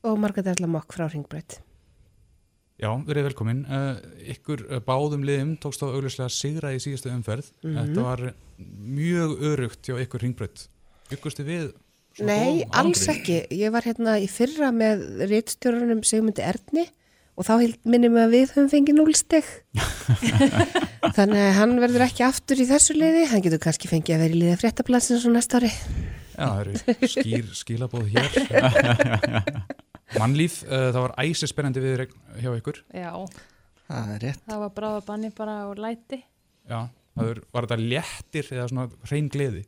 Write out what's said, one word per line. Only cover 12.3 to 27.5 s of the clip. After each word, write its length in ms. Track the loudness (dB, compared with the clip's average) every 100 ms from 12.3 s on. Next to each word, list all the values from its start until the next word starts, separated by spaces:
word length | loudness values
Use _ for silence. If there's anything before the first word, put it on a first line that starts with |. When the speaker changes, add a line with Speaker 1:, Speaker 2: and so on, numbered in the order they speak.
| 2 2 0
Speaker 2:
góðum 80 | 0
Speaker 1:
alls 340 | 2 2 2 0
Speaker 2:
árangri? 120 | -2
Speaker 1:
ekki. 380 | 0 -2 -2 -2
Ég 140 | 0
var 100 | 0
hérna 380 | -2 -2 0 2
í 60 | 0
fyrra 420 | 0 -2 2 0
með 560 | 4 2 2 -2 -4 0
ritstjóranum 760 | 0 0 -2 0 0 0 0
Sigmundi 380 | 0 2 0 0
Erni 440 | -4 -4 -2 -2 -2 _ _ _ _ -8
og 60 | 2
þá 60 | 4
held-, 240 | 4 0
minnir 260 | 2 6 6
mig 160 | 6 6
að 60 |
við 180 | 6 6
höfum 180 | 4 4
fengið 260 | 6 6 6
núll 180 | 6
stig. 300 | 4 4 2 2 -14 _
<laughs> 1400 | -4 -4 -4 0 2 2 4 4 4 2 0 -4 -2 0 4
Þannig 240 | 4 4
að 140 | 4
hann 220 | 6 4 4
verður 240 | 2 4
ekki 200 | 2 2
aftur 320 | 0 0 -2 0
í 100 | 4
þessu 240 | 4 4 4
liði. 300 | 4 4 4
Hann 120 | 4
getur 180 | 2 2
kannski 300 | 0 -2 -2
fengið 280 | -2 2 2
að 40 |
vera 140 | 4
í 60 | 4
liði 180 | 2 4
Fréttablaðsins 640 | 0 0 2 2 2 2
á 60 | 4
næsta 280 | 2 4 2
ári. 100 | 2 -2 -6 -6 -6 -10 -14
Speaker 2:
Já, 200 | -4 -2
það 120 | -2
eru 480 | -4 -4 -2 0 0
skýr 460 | 0 -2 -2 -4